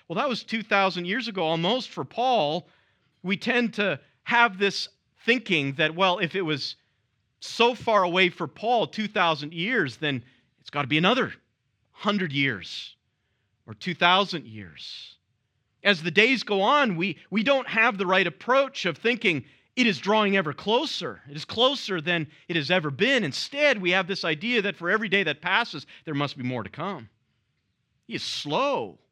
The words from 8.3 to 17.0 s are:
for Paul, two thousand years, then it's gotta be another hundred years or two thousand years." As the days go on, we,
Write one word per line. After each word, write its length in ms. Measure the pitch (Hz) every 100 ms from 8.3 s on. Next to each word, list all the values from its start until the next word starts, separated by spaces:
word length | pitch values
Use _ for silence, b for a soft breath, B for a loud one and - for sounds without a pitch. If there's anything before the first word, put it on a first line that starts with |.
for 180 | - 156
Paul, 400 | - 220 240 156
two 180 | - 208
thousand 480 | 208 170 143 147
years, 440 | 143 190 247 143 -
then 260 | 151 131 - b b b
it's 120 | -
gotta 180 | 147 131
be 100 | 151
another 360 | 185 254 170 - _ _ _ _ _
hundred 400 | - 208 208 180
years 640 | 139 139 101 82 - - _ _ _ _ _ _ _ -
or 60 |
two 200 | 107 180
thousand 500 | 170 175 190 190 170 113
years." 680 | 107 90 73 - - - _ _ _ _ _ _ _
As 180 | 196 175
the 80 | 170
days 320 | 160 233 247
go 200 | - 196
on, 340 | 208 294 254
we, 200 | 165